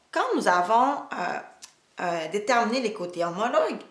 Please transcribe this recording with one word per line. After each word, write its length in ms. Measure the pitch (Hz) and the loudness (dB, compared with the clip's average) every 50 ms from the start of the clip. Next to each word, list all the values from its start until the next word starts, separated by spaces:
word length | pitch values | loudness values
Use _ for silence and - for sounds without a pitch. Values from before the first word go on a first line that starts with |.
| _ - | _ -6
quand 140 | - 330 415 508 403 | -2 -2 0 0 0
nous 140 | 262 - 180 | 2 2 4
avons, 540 | 180 180 175 202 226 240 262 277 285 - - - - | 4 2 4 4 4 4 4 4 0 -2 -6 -10 -8
euh, 260 | 214 180 - - - - - - - - - _ _ _ _ _ - | -6 -4 -4 -4 -6 -10 -14 -20 -20 -20 -20 _ _ _ _ _ -6
euh, 260 | 185 175 170 165 160 160 | -4 -4 -2 -4 -4 -4
déterminé 520 | 190 208 208 262 247 233 233 220 240 269 | -4 -4 0 2 2 2 2 2 0 0
les 100 | 233 208 | -2 -2
côtés 320 | - - 175 175 - 170 170 | -4 -4 -8 -6 -2 -2 -2
homologues 560 | 170 170 196 226 254 294 320 - 381 233 - - - | -2 0 -2 0 2 2 2 2 2 -2 -6 -10 -12